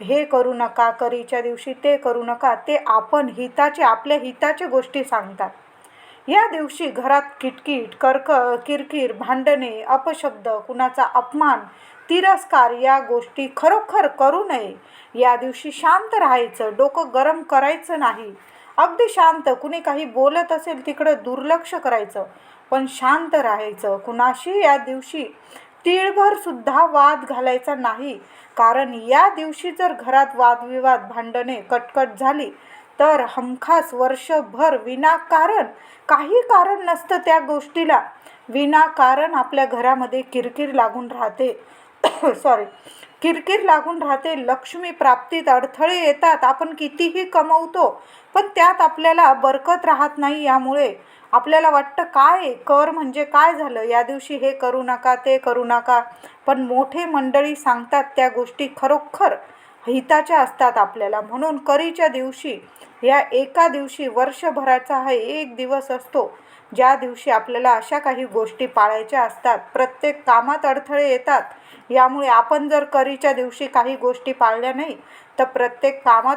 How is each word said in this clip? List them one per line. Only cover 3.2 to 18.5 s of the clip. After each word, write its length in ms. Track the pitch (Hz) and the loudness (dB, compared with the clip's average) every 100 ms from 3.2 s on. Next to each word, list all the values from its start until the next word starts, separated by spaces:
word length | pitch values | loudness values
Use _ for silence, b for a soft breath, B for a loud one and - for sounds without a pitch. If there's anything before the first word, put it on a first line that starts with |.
| 254 | -2
हिताचे, 540 | 185 247 - 294 311 | -6 -8 0 0 2
आपल्या 360 | 254 330 285 294 | 2 2 0 -4
हिताच्या 480 | 254 240 294 302 359 | -4 -4 -4 -4 -2
गोष्टी 380 | 262 254 285 | -2 -2 -6
सांगतात. 460 | 262 226 196 185 190 - _ _ b b b b - | -4 -6 -6 -8 -10 -10 _ _ b b b b 0
या 180 | 392 453 | 2 2
दिवशी 400 | 320 285 - 302 | -2 -8 -8 -8
घरात 360 | 254 254 285 277 - | -4 0 0 0 -8
किटकिट, 540 | 262 262 294 269 220 | -10 -8 -6 -6 -8
कर्क-, 600 | - 262 269 269 269 247 240 262 | -2 0 0 0 0 0 -4 -4
किरकिर, 460 | 285 285 302 247 | -6 -6 -4 -4
भांडणे, 680 | 202 247 262 269 285 247 220 | -4 -6 -2 0 0 -2 -10
अपशब्द, 680 | - 262 311 311 294 208 226 | -2 -2 -2 -6 -8 -8 -6
कुणाचा 540 | 214 214 247 254 269 - | -6 -6 -4 -4 0 0
अपमान, 460 | 254 247 294 294 226 202 B B B - | 0 -2 -2 0 0 -4 B B B -4
तिरस्कार 600 | 349 381 381 - 285 240 | 2 2 2 2 4 4
या 280 | 240 262 269 | 2 2 2
गोष्टी 500 | 233 240 240 - 262 - | 0 -4 -4 -10 -10 0
खरोखर 500 | 311 427 427 415 285 | 2 2 2 0 0
करू 380 | - 269 339 | 2 2 2
नये. 580 | 403 254 196 185 _ - _ | -2 -6 -6 -14 _ -20 _
या 220 | 233 254 240 | 0 2 2
दिवशी 360 | 262 - 302 | -2 -10 -14
शांत 420 | - 330 370 440 | -2 2 2 0
राहायचं, 560 | 440 294 247 233 - 220 208 | 0 2 2 0 -6 -6 0
डोकं 280 | 277 330 285 | 0 0 -2
गरम 280 | 254 285 320 | 0 0 -2
करायचं 560 | 311 269 285 339 339 320 | 0 0 0 -2 -6 -2
नाही. 360 | 247 214 214 196 B | -2 -4 -12 -20 B